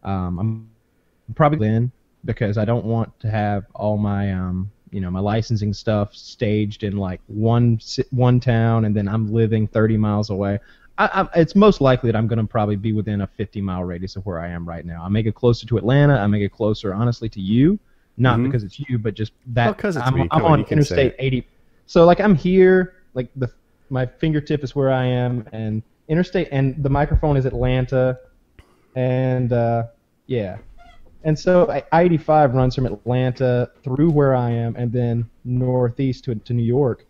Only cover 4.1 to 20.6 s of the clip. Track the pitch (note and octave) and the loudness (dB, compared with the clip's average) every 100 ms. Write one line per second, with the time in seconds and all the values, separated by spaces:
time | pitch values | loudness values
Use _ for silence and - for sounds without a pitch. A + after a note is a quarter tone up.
4.1 | G2 G2+ F#2+ F#2 F#2 F#2+ _ _ G2+ F#2 | -2 -2 -4 -4 -6 -8 _ _ -8 -6
5.1 | F#2 G#2 A2 A2 A2 G#2 G2+ - G#2+ G2+ | -4 -2 -2 -2 -2 -2 -4 -2 -2 -2
6.1 | - - - A2 G#2+ G#2 G#2 G#2 G2+ F#2+ | -8 -20 -6 -2 0 -2 -4 -6 -4 -6
7.1 | F2+ _ G#2+ A2+ A#2+ A#2+ A2+ - - - | -8 _ -2 0 2 2 0 -4 -8 -6
8.1 | B2+ B2 B2 B2 A2+ A2+ A2+ A2 G#2 G2+ | 0 2 2 2 2 2 2 0 0 -2
9.1 | A2 A2 A2 A2+ A2 G#2+ A2+ A2 A2 G#2+ | -2 -2 0 2 0 -2 0 2 2 2
10.1 | G#2 G#2+ G2 G2+ G2+ - - _ - G3+ | 0 -2 -2 -2 -2 -6 -20 _ -2 0
11.1 | F#3+ F#3 E3+ D#3+ G3 G#3 - C3+ B2+ A#2+ | 0 -2 2 2 6 4 6 2 2 2
12.1 | A2 A2 A2+ G#2+ A#2 G#2 G#2 A2 G#2+ G#2 | 0 0 0 -2 0 0 -2 -2 -2 -2
13.1 | G#2 F#2+ _ G#2+ - G2 F2+ F2+ F2 F2+ | -4 -6 _ -8 -6 -6 -4 -6 -8 -10
14.1 | - F#2+ E2+ E2+ F2 E2+ E2+ E2+ E2+ F2 | -10 -8 -8 -8 -10 -10 -12 -12 -12 -2
15.1 | G#2 A2 G2+ B2 A#2 A2 A2+ G#2 C#3 D3 | 0 0 0 0 0 0 -2 2 4 4
16.1 | C#3 G2+ G#2 G2+ - G#2+ G#2+ G#2 F#2+ A#2+ | 4 2 0 -2 -2 -2 -2 -4 -2 -2
17.1 | A#2 A2 - F#2+ A2+ C#3+ G#3 _ _ _ | -2 -6 -8 -2 2 2 2 _ _ _
18.1 | - B2+ A#2 B2+ B2+ G2+ - C#3 B2 A2 | 0 2 2 0 -2 -6 -14 -6 -4 -4
19.1 | G2+ G#2+ _ - A#2+ A#2+ G3+ G#3 E3 B2 | -6 -8 _ -6 0 0 0 -4 -2 -2
20.1 | C3 C3+ D#3+ E3 D3+ | 0 0 2 4 2